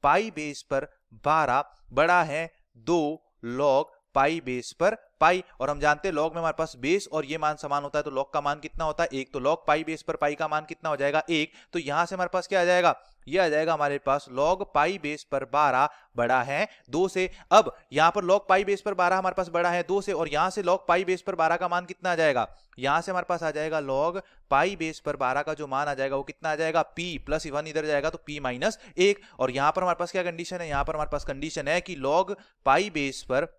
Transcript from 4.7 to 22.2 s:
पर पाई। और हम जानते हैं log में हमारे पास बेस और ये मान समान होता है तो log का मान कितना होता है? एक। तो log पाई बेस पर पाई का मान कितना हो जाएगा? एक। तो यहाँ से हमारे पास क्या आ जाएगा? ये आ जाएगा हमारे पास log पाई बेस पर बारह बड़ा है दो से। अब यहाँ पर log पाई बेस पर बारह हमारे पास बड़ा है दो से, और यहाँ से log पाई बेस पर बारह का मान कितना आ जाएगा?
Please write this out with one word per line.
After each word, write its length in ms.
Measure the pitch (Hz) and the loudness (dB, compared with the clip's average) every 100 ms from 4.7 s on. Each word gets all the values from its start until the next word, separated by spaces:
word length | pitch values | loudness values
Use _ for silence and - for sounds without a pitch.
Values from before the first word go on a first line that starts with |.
पर 220 | - 175 - _ _ | 0 0 0 _ _
पाई। 220 | 156 185 - - | 4 4 -4 -6
और 100 | 135 | -4
हम 100 | 147 | 0
जानते 280 | 147 147 190 | 2 2 0
हैं 60 | |
log 160 | 156 160 | -2 -2
में 80 | 165 | -2
हमारे 160 | 165 151 | -4 -2
पास 160 | 160 123 | -6 -4
बेस 300 | 131 190 - | -2 -2 -2
और 120 | 156 | -6
ये 140 | 139 156 | -6 -2
मान 180 | 151 151 | -2 -2
समान 260 | 147 143 | -4 -4
होता 160 | 143 151 | -2 -4
है 40 | |
तो 80 | 147 | -4
log 200 | 135 139 | -4 -4
का 60 | 151 | -2
मान 200 | 147 147 | -2 -4
कितना 240 | 151 - | -8 -6
होता 180 | 160 147 | -6 -2
है? 60 | 170 | -4
एक। 220 | 135 131 | -4 -6
तो 80 | 139 | -2
log 260 | 131 165 - | 0 0 0
पाई 180 | 151 | 0
बेस 180 | 160 160 | 0 -8
पर 140 | - 156 | -6 -2
पाई 180 | 147 | -2
का 140 | 147 156 | -2 -2
मान 160 | 151 | -4
कितना 260 | 156 160 160 | -6 -8 -4
हो 60 | 143 | 0
जाएगा? 260 | 139 151 - | 0 0 0
एक। 220 | 160 151 - _ | -2 -2 -6 _
तो 60 | 175 | -8
यहाँ 260 | 143 147 170 | -2 0 0
से 80 | |
हमारे 160 | 190 180 | -2 -2
पास 140 | 185 175 | -2 0
क्या 140 | 190 | 0
आ 40 | |
जाएगा? 300 | 175 180 175 - - _ - | 4 4 4 2 -6 _ -4
ये 100 | 165 | 2
आ 80 | 175 | 2
जाएगा 260 | 151 160 | 2 0
हमारे 240 | 156 143 143 | 0 0 -2
पास 260 | 139 139 139 | 0 -2 -2
log 340 | 127 147 190 196 | -2 0 0 0
पाई 240 | 147 156 196 | 0 0 0
बेस 260 | 147 151 | -6 -8
पर 200 | - 139 135 | -4 -6 -2
बारह 360 | 135 147 127 147 - _ - | 2 2 4 2 -2 _ -4
बड़ा 240 | 120 127 | 0 2
है 240 | 123 143 208 - _ | 0 -2 -4 -8 _
दो 160 | 139 185 | -2 0
से। 200 | 185 185 - - | 0 -4 -6 4
अब 180 | 196 220 - _ | 6 6 -4 _
यहाँ 180 | 135 165 | 4 4
पर 140 | 190 | 4
log 240 | 180 196 - | 2 2 4
पाई 160 | 190 | 2
बेस 160 | 202 196 | 2 -2
पर 140 | - | -2
बारह 220 | 196 175 190 | 0 2 2
हमारे 180 | 185 | 0
पास 140 | 180 175 | -2 -2
बड़ा 200 | 170 175 | 0 2
है 120 | 175 | 0
दो 180 | 175 196 | 0 -2
से, 120 | 196 | -2
और 160 | 165 160 | -2 0
यहाँ 220 | 147 180 | 0 0
से 120 | 202 | 0
log 240 | 180 185 - | 0 0 2
पाई 160 | 175 | 2
बेस 180 | 185 180 | 2 -2
पर 120 | - | -4
बारह 220 | 175 160 170 | 0 2 2
का 120 | 180 | 0
मान 160 | 175 | -2
कितना 280 | 180 185 180 | -4 -8 -4
आ 20 | |
जाएगा? 320 | 170 | 2